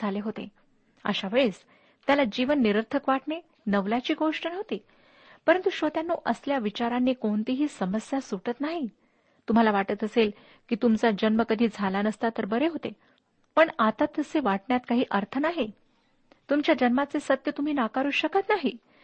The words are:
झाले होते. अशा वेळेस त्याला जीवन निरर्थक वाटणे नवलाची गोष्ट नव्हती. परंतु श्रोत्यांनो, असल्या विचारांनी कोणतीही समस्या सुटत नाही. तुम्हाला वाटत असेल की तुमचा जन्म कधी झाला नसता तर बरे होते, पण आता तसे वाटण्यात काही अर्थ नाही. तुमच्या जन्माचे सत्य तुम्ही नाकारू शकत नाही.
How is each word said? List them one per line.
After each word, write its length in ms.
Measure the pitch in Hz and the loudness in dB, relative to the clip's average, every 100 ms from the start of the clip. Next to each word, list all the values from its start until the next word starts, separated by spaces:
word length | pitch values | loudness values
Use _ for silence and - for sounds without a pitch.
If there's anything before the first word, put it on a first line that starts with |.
झाले 180 | 208 196 | -4 -4
होते. 280 | 208 214 208 _ _ _ _ _ | -8 -10 -12 _ _ _ _ _
अशा 240 | - 190 190 | -6 -4 -2
वेळेस 320 | 233 254 180 _ _ _ _ - | 0 0 -2 _ _ _ _ 0
त्याला 160 | 285 262 | 2 2
जीवन 280 | 220 254 294 | 0 0 2
निरर्थक 480 | 220 202 220 285 - | 2 2 0 -4 -2
वाटणे 300 | 262 294 320 - _ - | -2 -2 -10 -12 _ -2
नवलाची 460 | 202 196 233 - | 0 0 -2 -2
गोष्ट 340 | 311 311 302 330 | -2 -2 -2 -6
नव्हती. 300 | 349 427 202 _ _ _ _ - - - | -6 -8 -8 _ _ _ _ -20 -6 2
परंतु 240 | 359 370 | 2 2
श्रोत्यांनो, 460 | - 311 320 330 339 - | 0 2 2 2 -2 -2
असल्या 320 | 226 - 277 | -2 0 -2
विचारांनी 560 | 208 - 233 240 254 | -2 -2 -2 2 2
कोणतीही 540 | 254 220 208 220 262 294 | 2 0 0 0 0 -2
समस्या 540 | - 185 214 - 269 | -2 -2 -2 -2 -6
सुटत 400 | - 196 - 240 | -4 -6 -6 -6
नाही. 260 | 294 339 240 - _ _ _ _ - | -4 -4 -6 -10 _ _ _ _ 0
तुम्हाला 240 | 226 220 | 4 4
वाटत 320 | 202 190 208 | 4 0 -2
असेल 280 | 214 - 214 - - - - | -2 2 0 0 -18 -16 -6
की 60 | 226 | 0
तुमचा 340 | 240 220 233 196 | 2 4 2 2
जन्म 240 | 220 220 | 2 2
कधी 240 | 226 220 233 | 2 2 0
झाला 280 | - 196 190 | 0 -2 0
नसता 280 | 208 208 226 | -2 -2 -4
तर 160 | 226 202 | -4 -2
बरे 220 | 226 311 | 0 0
होते, 240 | 311 226 214 _ _ _ _ _ - | -2 -8 -12 _ _ _ _ _ 2
पण 140 | 320 - | 2 4
आता 260 | 220 - 302 - | 0 2 -2 -2
तसे 200 | 294 320 | -4 0
वाटण्यात 400 | 247 196 - 254 - | 0 -2 0 -2 0
काही 140 | 240 - | -2 0
अर्थ 260 | 202 202 262 | -2 -4 -4
नाही. 340 | 302 339 220 - _ _ _ _ _ _ - | -2 -2 -6 -8 _ _ _ _ _ _ -2
तुमच्या 260 | 294 294 294 | -2 2 2
जन्माचे 400 | 247 247 285 302 | 2 2 0 -4
सत्य 320 | - 269 - | -2 -2 -2
तुम्ही 220 | 285 285 | -4 -4
नाकारू 380 | 294 220 - 277 | -2 -2 -2 -2
शकत 380 | 277 311 392 - | -2 -2 -2 0
नाही. 280 | 427 269 - _ _ | 0 0 -6 _ _